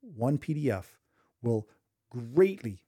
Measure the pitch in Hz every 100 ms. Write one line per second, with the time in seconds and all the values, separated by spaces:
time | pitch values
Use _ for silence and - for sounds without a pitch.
0 | 254 131 120 143 - 151 143 98 90 -
1 | _ _ _ _ 117 113 107 _ _ _
2 | _ 123 117 135 190 196 117 95